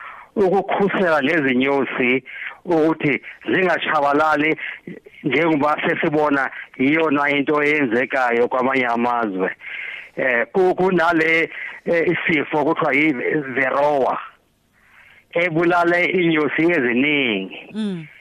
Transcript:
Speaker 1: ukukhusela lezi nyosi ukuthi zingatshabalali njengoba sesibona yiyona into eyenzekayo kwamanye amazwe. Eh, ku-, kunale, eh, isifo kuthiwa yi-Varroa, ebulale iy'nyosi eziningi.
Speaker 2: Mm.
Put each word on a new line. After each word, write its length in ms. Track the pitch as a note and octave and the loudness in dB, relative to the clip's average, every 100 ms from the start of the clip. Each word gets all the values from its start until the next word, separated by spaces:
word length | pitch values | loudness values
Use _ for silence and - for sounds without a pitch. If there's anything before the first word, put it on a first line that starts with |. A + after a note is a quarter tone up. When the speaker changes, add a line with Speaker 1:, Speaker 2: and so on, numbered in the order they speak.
| - - - - | -18 -18 -8 0
Speaker 1:
ukukhusela 840 | F#3 G3 - - G3 - F3+ D#3 | 2 2 0 0 0 2 2 2
lezi 340 | C3+ E3+ C3+ B2+ | 2 0 2 2
nyosi 680 | C3+ C#3 A#2+ - B2 C3 - - - - F3 | 2 0 -2 -2 0 0 -4 -14 -16 -12 -2
ukuthi 560 | D#3+ D#3+ D#3 D3 B2 - - - | 2 2 0 -2 -2 -6 -12 -4
zingatshabalali 1000 | F3 F#3 D3 - D#3 C#3+ C#3+ D#3 D3+ D#3 D3+ - - - - - - | 0 0 0 0 0 2 2 2 2 0 -2 -6 -12 -16 -18 -20 -8
njengoba 540 | D3+ C3+ E3 D#3 D3+ D3+ E3 | -2 0 2 2 0 0 -2
sesibona 640 | D#3+ E3+ D3+ D3+ C#3+ C3 - - - | -2 0 0 2 0 -2 -6 -16 -2
yiyona 520 | C3+ D#3+ D#3+ C#3+ C#3+ | 2 2 2 2 2
into 340 | C#3+ C#3 D3 | 0 0 2
eyenzekayo 840 | D3 D3+ C3 A#2 C3 C#3 B2 A#2 A#2+ | 2 2 2 0 0 0 2 2 2
kwamanye 380 | C3 B2+ C3 A#2+ | 2 0 0 0
amazwe. 680 | A#2 A#2+ A#2+ A2 F#2 F#2 - - - - - - - | 0 0 0 -2 -2 -4 -6 -14 -14 -14 -14 -12 -4
Eh, 320 | C3+ A#2 A#2 | -2 0 0
ku-, 220 | G3 F#3 F3+ | 2 2 2
kunale, 720 | F#3 F3 E3 E3 D#3+ E3 D#3+ - - - - | 0 2 2 2 2 0 0 -6 -14 -10 -2
eh, 220 | E3+ E3 | 0 0
isifo 580 | E3 - D#3 - D#3 C#3+ | 0 0 0 0 0 0
kuthiwa 300 | D#3+ D#3+ C3+ | 0 0 2
yi-Varroa, 1200 | D#3 B2 F2 D3+ C3+ B2+ C3 C3 D3 C#3+ A2+ - - - _ _ _ _ _ - - - _ | 2 0 -2 -2 -2 -2 0 2 2 2 0 -2 -8 -20 _ _ _ _ _ -20 -20 -20 _
ebulale 720 | E3+ F3 D#3+ E3+ F3 E3+ F3 E3 | -2 0 0 2 2 2 2 2
iy'nyosi 680 | F3+ E3+ D#3 D3 - E3 | 2 2 2 0 0 2
eziningi. 960 | E3+ A#2+ A#2+ D3 D3 B2+ G2+ F#2+ - - | 2 2 0 2 2 0 -2 -6 -12 -14
Speaker 2:
Mm. 320 | G#3 G#3 F3 D3+ - | -8 -6 -6 -10 -20